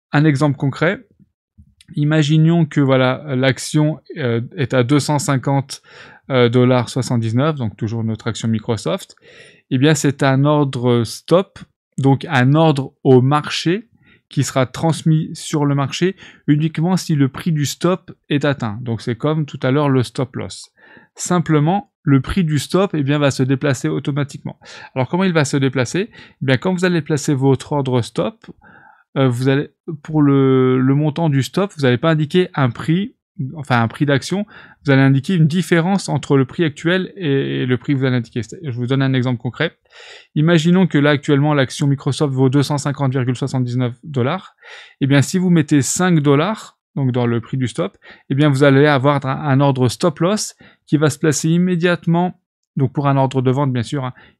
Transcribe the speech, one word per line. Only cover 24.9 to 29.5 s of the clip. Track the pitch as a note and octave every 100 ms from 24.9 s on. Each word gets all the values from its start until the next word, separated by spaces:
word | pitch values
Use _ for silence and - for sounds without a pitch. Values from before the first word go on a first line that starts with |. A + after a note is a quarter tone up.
Alors | C3 B2+
comment | F3
il | F#3+
va | D#3+ C3+
se | C#3+
déplacer ? | C3+ C3 A#2+ E3+ A3
Eh | - - - C3
bien, | C3
quand | F#3+
vous | F3+
allez | F#3 E3+
placer | - D3 -
votre | C#3 C3+ C3 -
ordre | D3 C3 B2
stop, | A2+ - G#3+ - - - _ - - _ _ D3+
euh, | C3
vous | B2
allez, | C3